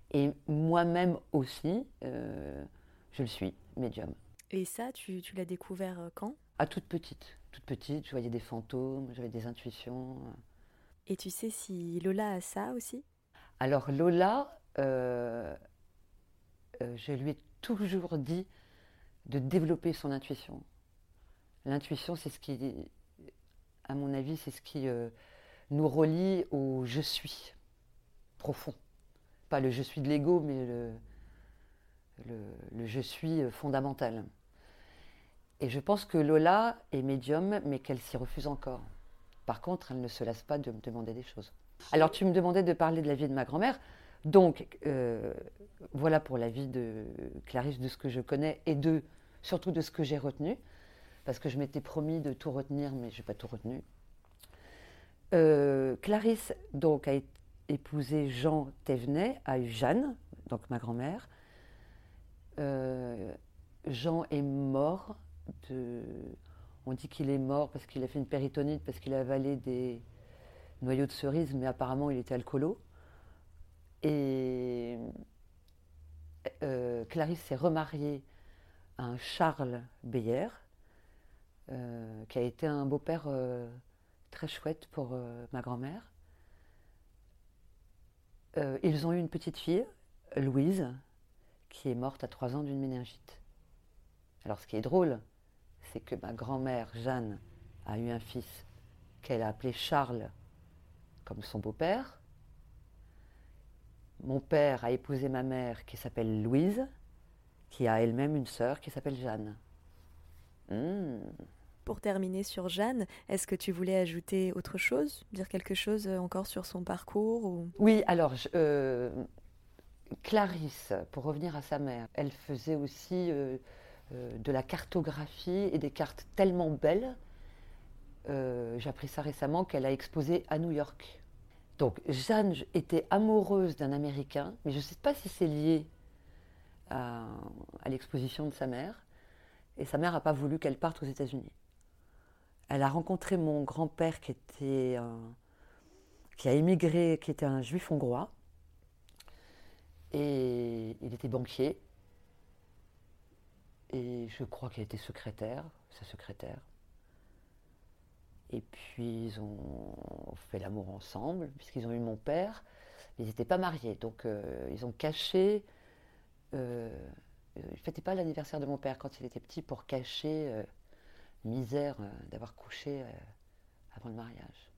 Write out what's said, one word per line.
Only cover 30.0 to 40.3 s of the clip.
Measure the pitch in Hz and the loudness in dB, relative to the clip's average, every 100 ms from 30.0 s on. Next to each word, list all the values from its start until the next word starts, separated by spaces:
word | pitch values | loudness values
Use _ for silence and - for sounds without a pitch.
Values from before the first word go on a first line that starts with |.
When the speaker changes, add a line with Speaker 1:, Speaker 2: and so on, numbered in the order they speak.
| 135 | 2
Speaker 1:
l'ego, | 147 143 175 | 4 6 4
mais | 151 135 127 | 4 0 -2
le, | 120 117 113 - - - - - - - - - - _ - - | -2 -4 -8 -14 -20 -20 -20 -20 -20 -20 -20 -20 -20 _ -18 -12
le, | 117 104 - - 113 | -10 -10 -14 -12 -8
le | 117 | -4
je | 120 | -4
suis, | 123 - 160 160 | -4 -4 0 2
euh, | 131 | 2
fondamental. | 110 147 135 139 135 123 113 98 - - - - - - - - - - - - - | 0 0 0 0 0 -2 -2 -8 -14 -20 -20 -20 -20 -20 -20 -20 -20 -20 -20 -20 -4
Et | 135 | -2
je | 127 | 0
pense | - 202 - | 2 0 2
que | 165 | 4
Lola | 147 156 160 196 226 - - | 8 8 8 8 6 0 -4
est | 143 | -2
médium, | 131 135 123 151 190 208 147 | 0 0 2 2 2 0 0
mais | 135 | -2
qu'elle | - 131 | -2 -6
s'y | - 127 | -4 -6
refuse | 127 - 135 | -4 -4 -4
encore. | 139 - 127 104 - - - - - - | -4 -4 -8 -10 -14 -16 -20 -20 -8 -4
Par | 113 | -4
contre, | - 113 - | -2 -4 -4
elle | 127 | -6
ne | 123 | -6
se | - | -4
lasse | 113 | -4